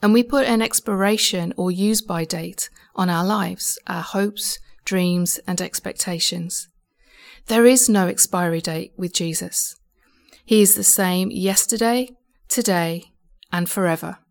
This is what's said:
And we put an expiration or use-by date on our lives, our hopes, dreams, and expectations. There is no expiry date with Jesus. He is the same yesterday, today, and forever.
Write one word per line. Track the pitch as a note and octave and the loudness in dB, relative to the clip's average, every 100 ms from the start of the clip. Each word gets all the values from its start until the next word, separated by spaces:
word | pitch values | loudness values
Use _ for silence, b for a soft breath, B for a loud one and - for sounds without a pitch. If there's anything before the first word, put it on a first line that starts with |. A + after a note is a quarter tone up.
And | G#3 | 4
we | A3+ | 4
put | A#3+ C#4 C4 | 4 0 2
an | A3+ | 0
expiration | A3 - - G3 G3 G#3+ - F#3 E3+ - | 0 -4 -4 0 2 2 0 -2 -6 -4
or | F3+ | -4
use-by | F3+ G3+ A3 - E3+ D#3+ | 0 0 0 -2 -6 -4
date | E3+ E3 F#3 - b b | -6 -10 -10 -12 b b
on | - F3+ | -2 0
our | E3+ | 0
lives, | F3+ G#3+ F#3 F#3 - - - | 0 0 -2 -4 -6 -8 -8
our | F3+ | -8
hopes, | E3 G3 G3+ G#3 - - - - | -4 -2 -2 -2 -8 -8 -12 -14
dreams, | - F#3+ F3+ F3 F3 - - | -4 0 0 0 -2 -4 -4
and | F3+ | -6
expectations. | F3+ - - - - E3+ - F3+ E3+ - - _ _ b b b b b - | -6 -8 -10 -8 -6 -2 -4 -4 -8 -10 -12 _ _ b b b b b -2
There | A3+ | 6
is | D#3+ E3+ - | 8 8 4
no | G#3 F3+ | 4 2
expiry | - - F#3 F3 E3 | 0 0 0 -2 -2
date | E3+ D#3+ F3 - | -4 -8 -10 -8
with | F3+ | -6
Jesus. | - E3 D#3+ F3+ - - - _ _ b b b b | -4 -4 -4 -6 -6 -6 -10 _ _ b b b b
He | - G#3+ | 2 4
is | G3+ | 6
the | - | 4
same | G3 - F#3 F3+ F#3 | 4 2 2 0 -2
yesterday, | - F#3+ F#3+ - A#3 A3+ A#3+ B3+ - _ _ _ | -2 0 0 0 0 2 0 -2 -10 _ _ _
today, | - A3+ F3+ E3+ E3+ - - _ _ _ | -2 0 2 0 -4 -6 -8 _ _ _
and | F3 F3 | -4 -4
forever. | - F#3 D#3+ E3 F#3 _ | 0 0 0 -4 -14 _